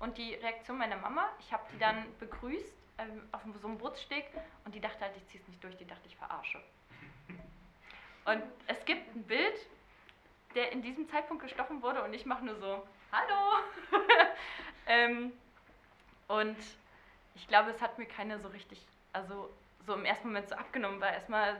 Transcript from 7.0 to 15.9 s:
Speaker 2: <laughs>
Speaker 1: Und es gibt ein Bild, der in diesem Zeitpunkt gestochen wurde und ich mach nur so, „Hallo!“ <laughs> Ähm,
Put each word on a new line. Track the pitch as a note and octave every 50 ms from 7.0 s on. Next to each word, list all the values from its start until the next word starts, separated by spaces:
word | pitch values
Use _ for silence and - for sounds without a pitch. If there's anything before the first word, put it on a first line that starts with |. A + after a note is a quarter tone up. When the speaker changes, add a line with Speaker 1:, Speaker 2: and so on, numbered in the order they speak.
| - - - - - -
Speaker 2:
<laughs> | F3+ F3 - - - - - - - - - - - - - - - - -
Speaker 1:
Und | - A3 A3 - - - - - -
es | C4 - -
gibt | - E4 E4+ - - A3
ein | A#3 G#3
Bild, | - A3 C4+ F4 G#4+ - - - - - - - - - - - - - - - - - - _ - -
der | B3 A#3+ -
in | A#3+ C4
diesem | A3+ A#3+ C4 D4+ D#4 -
Zeitpunkt | - D4+ D4+ - E4+ D#4 -
gestochen | B3+ - - - - D4+ C#4
wurde | A#3+ B3 C4 C4+ G#3+
und | G#3+ G#3+
ich | - -
mach | C4 A#3 A3
nur | B3 A#3 G#3+
so, | G#3 G3 G3 G3 G3 G3 - - - - -
„Hallo!“ | - A#3 A#4+ A#4+ G4+ G4+ G4+ G4+ A4 - - - - F4 - -
<laughs> | - G4+ G4 - A#4+ - - - - - - - - - - - - - - -
Ähm, | A#3 A#3 A#3+ A#3+ A#3+ A#3+ A#3+ B3 B3 - - - - - - - - - - -